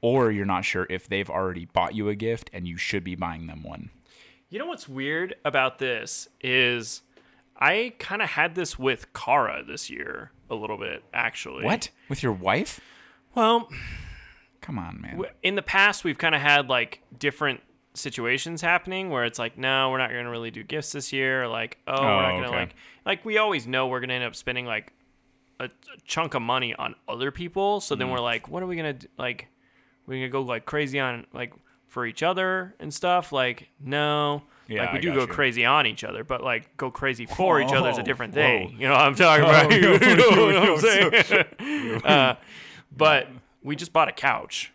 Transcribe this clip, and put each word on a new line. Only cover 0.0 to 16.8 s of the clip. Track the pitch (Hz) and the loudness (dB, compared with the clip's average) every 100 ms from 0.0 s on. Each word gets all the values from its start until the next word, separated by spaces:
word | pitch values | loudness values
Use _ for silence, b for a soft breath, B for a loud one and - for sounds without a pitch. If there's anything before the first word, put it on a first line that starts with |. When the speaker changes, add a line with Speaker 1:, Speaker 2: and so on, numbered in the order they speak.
Speaker 1:
or | 120 131 120 | 2 4 2
you're | 107 98 | 2 0
not | 92 | 0
sure | 98 92 92 | 0 -2 -4
if | 92 - | -6 -4
they've | 98 101 | -4 -2
already | 87 95 87 85 | -2 -2 -4 -4
bought | - 87 | -2 0
you | 107 104 | -2 -4
a | |
gift | 104 113 117 - | -2 -4 -6 -8
and | 98 87 | -10 -10
you | 85 | -8
should | - 104 | -6 -6
be | 90 | -6
buying | 87 85 80 82 | -8 -8 -8 -12
them | 78 | -14
one. | 78 78 - _ _ b b b b | -14 -14 -16 _ _ b b b b
Speaker 2:
You | 196 | -12
know | 302 | -10
what's | 330 - | -12 -12
weird | 131 135 156 185 - | -8 -4 -4 -4 -6
about | 151 139 131 - | -2 0 0 0
this | 135 117 107 - - _ | -4 -4 -6 -8 -10 _
is | 131 127 123 120 110 - _ b b b b - | 0 2 4 2 -6 -12 _ b b b b 0
I | 139 196 240 - | 2 2 -2 -8
kinda | - 202 196 | -10 -4 -4
had | - 170 | 0 -2
this | 170 180 - | -2 -6 -2
with | 131 120 - | -2 -2 -6
Kara | - - 139 120 - | -12 0 2 2 -4
this | - 73 - | -10 -12 -10
year | - 71 - - _ _ | -10 -10 -12 -14 _ _
a | |
little | 113 107 107 | -8 -8 -8
bit, | 98 82 _ | -8 -10 _
actually. | - 120 - - 65 | -4 -4 -6 -12 -6
Speaker 1:
What? | 113 214 - _ _ | -2 -2 -4 _ _
With | 143 | -4
your | 131 | -4
wife? | 98 92 117 - - b b b b _ | -2 0 0 -2 -10 b b b b _
Speaker 2:
Well, | - 220 233 233 B B B B B B B B _ | 0 2 2 0 B B B B B B B B _
Speaker 1:
Come | - 131 | -12 -10
on, | 85 - | -10 -12
man. | - | -14
Speaker 2:
w-, | 165 320 - | -10 -10 -4
in | 180 | -2
the | 196 | -2
past, | 190 196 202 196 | 0 4 4 4
we've | 175 147 | -4 -2
kinda | 165 156 | 0 2
had, | 143 143 135 | 4 4 4
like, | 127 | 0